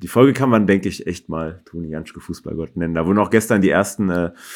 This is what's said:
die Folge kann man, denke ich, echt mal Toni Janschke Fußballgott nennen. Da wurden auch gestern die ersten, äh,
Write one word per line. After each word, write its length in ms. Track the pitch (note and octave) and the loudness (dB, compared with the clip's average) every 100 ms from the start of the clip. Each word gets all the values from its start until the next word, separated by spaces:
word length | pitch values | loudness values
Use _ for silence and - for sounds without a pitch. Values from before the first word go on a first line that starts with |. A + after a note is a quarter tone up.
die 60 | F2 | -4
Folge 260 | A#2 C#3 | 4 4
kann 160 | B2+ C3+ | 4 2
man, 160 | A2+ G2 | 2 4
denke 240 | G2 G2 | 2 0
ich, 160 | F2+ - | -6 -8
echt 240 | F2+ - | -10 -8
mal 320 | D#2+ D#2+ F2 _ | -8 -8 -10 _
Toni 240 | E2+ D#2+ | -12 -10
Janschke 300 | D#2 D#2 - | -10 -12 -16
Fußballgott 560 | - F2 D2+ D2+ D#2+ - | -14 -12 -10 -8 -8 -6
nennen. 200 | E2+ E2 | -4 -2
Da 100 | E2 | 0
wurden 140 | G#2 | 2
auch 100 | G#2 | 4
gestern 320 | A2 G#2+ G#2+ | 2 2 2
die 80 | F#2+ | 4
ersten, 400 | D#2 G2 - G2 | 2 0 -2 -2
äh, 220 | F2 F2 - - | 0 -2 -6 -18